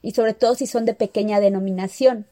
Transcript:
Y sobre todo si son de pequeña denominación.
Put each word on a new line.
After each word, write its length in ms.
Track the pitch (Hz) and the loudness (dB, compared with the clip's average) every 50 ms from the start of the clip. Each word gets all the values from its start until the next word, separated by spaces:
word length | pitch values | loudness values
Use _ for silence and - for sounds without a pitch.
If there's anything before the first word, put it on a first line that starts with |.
Y 100 | - 226 | -10 -4
sobre 220 | - - 226 220 214 | -2 0 0 0 0
todo 220 | - - 226 247 | 0 0 0 0
si 120 | - 277 220 | 0 -4 -4
son 180 | - 240 226 | -4 -2 -2
de 80 | 226 214 | -2 -2
pequeña 460 | - 220 202 _ 214 208 208 208 202 | -2 -4 -2 _ -4 -2 0 0 2
denominación. 880 | 208 202 196 190 190 196 190 185 190 190 - - 269 262 240 214 208 _ | 2 2 2 0 -2 -4 -4 -4 -6 -6 -4 2 2 2 2 2 -10 _